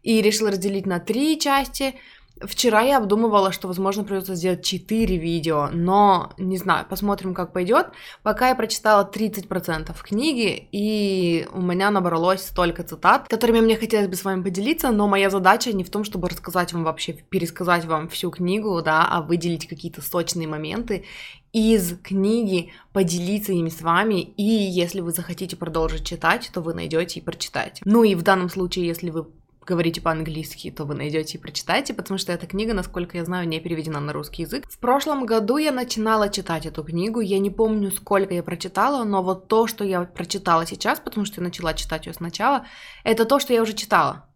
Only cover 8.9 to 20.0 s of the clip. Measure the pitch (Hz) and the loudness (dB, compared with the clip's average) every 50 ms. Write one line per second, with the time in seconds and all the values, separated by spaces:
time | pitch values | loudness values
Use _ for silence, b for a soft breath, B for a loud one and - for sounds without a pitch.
8.9 | 214 202 196 196 - 202 220 208 - 202 180 - 190 180 180 - 165 156 156 - | 6 6 6 2 -2 -2 -2 -2 -2 -6 -6 -4 -4 -4 -2 -2 -4 -4 -4 -8
9.9 | - - - - 202 214 277 320 285 240 226 185 - - - - - 202 208 214 | -12 -14 -8 -4 -2 0 2 2 2 2 0 0 0 -4 -8 -8 -4 -2 0 0
10.9 | 214 208 208 196 190 185 180 170 165 165 - - - 190 180 180 175 180 196 208 | 2 2 2 2 2 2 2 2 2 0 -2 -4 -4 -2 -2 0 0 2 2 2
11.9 | 208 196 180 175 170 165 170 180 190 190 - - - - 180 170 170 - 170 - | 2 2 2 2 0 2 2 2 2 0 -2 -6 0 0 0 0 0 -4 -10 -12
12.9 | 160 - - 180 226 262 262 - 226 220 240 226 226 226 226 226 220 220 226 220 | -10 2 4 4 4 4 2 -2 -2 0 2 4 4 6 6 4 4 2 0 0
13.9 | 226 208 202 185 185 180 - 196 190 185 180 196 175 190 202 262 330 330 - 262 | 2 2 2 0 -2 -4 -4 -2 -2 -2 -2 -4 -4 -2 0 0 0 0 2 2
14.9 | 226 208 208 208 196 196 196 196 190 196 180 185 208 233 - 247 208 190 180 - | 4 4 4 4 4 4 4 4 2 4 6 6 4 4 2 -2 -2 -2 -4 -4
15.9 | - 208 214 208 208 185 170 175 175 - - 175 170 185 180 175 - 170 165 160 | -4 -6 -6 -4 -6 -4 -4 -4 -6 -8 -10 -4 -2 -2 -2 -2 -4 -2 -2 -2
16.9 | 160 160 - - 143 - - _ - 185 170 165 - - 185 175 175 175 165 165 | -4 -4 -8 -10 -10 -12 -12 _ -4 -2 -2 -4 -6 -4 0 0 0 0 2 -2
17.9 | 160 156 160 170 - - - 175 160 - 180 180 190 220 214 214 185 170 - 156 | -2 -2 -2 -6 -8 -6 -6 -6 -4 -2 -2 0 0 -2 0 -2 -2 0 0 2
18.9 | 156 156 170 - - 175 156 151 175 170 170 175 170 156 - - 165 139 - 170 | 2 2 2 0 -2 -2 0 -2 -2 -2 0 -4 -4 -4 -8 -12 -14 -12 -12 -12
19.9 | - - | -12 -12